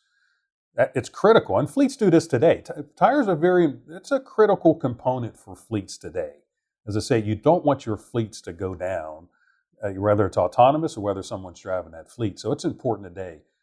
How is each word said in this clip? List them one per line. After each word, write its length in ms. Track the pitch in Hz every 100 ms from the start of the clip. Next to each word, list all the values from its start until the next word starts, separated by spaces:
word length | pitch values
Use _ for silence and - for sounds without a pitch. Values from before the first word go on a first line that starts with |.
| _ _ _ _ _ _ _ -
that, 160 | 127
it's 140 | 127 -
critical. 500 | - 175 120 - 98
And 100 | 143
fleets 280 | - 277 -
do 140 | 202
this 180 | 160 165
today. 340 | 120 156 -
T-, 180 | - - 143
tires 320 | - 190 285 214
are 80 |
very, 400 | 160 175 180 160 120 -
it's 240 | 175 -
a 80 | 269
critical 560 | - - 214 190 165 160
component 600 | 131 117 131 127 113 -
for 200 | - 92
fleets 420 | - 110 95 -
today. 360 | 90 87 78 71 _ _ _ _ -
As 100 | 104
I 40 |
say, 180 | - 117
you 160 | 104
don't 300 | 104 147 180
want 220 | 143 135 -
your 100 | 104
fleets 440 | - 120 110 -
to 100 | -
go 220 | 87 95
down, 540 | 90 90 90 78 78 85 _ _ _ _ _
uh, 80 | 104
whether 360 | 95 104 104 98
it's 100 | -
autonomous 600 | 92 - 127 151 160 117
or 40 |
whether 220 | 101 95
someone's 380 | - 104 92 87
driving 320 | 98 92 82
that 180 | 82 -
fleet. 280 | - 107 90
So 140 | 107
it's 120 | 143
important 440 | 170 - 127 104 95
today. 320 | 90 92 78 _ _